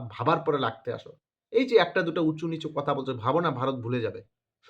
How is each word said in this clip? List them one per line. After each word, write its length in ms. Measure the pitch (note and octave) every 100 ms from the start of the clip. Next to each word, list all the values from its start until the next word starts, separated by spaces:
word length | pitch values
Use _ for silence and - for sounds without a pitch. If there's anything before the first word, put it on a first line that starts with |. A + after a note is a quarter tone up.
| A#2+
ভাবার 300 | - B2 D#3+ D#3
পরে 140 | C#3+
লাগতে 340 | A#2 - B2
আসো। 180 | A2 - - _ _ -
এই 140 | A#3 B3+
যে 120 | A3
একটা 240 | E3+ F#3+
দুটো 200 | E3 E3
উঁচু 240 | D#3+ D#3 E3+
নিচু 220 | D#3+ D#3 D3+
কথা 180 | C#3+
বলছো, 200 | C3+ C3
ভাবো 260 | A#2 A#2 D#3
না 120 | E3+
ভারত 240 | B2 C3 B2+
ভুলে 260 | A2+ B2
যাবে। 200 | G#2+ - - _ _ _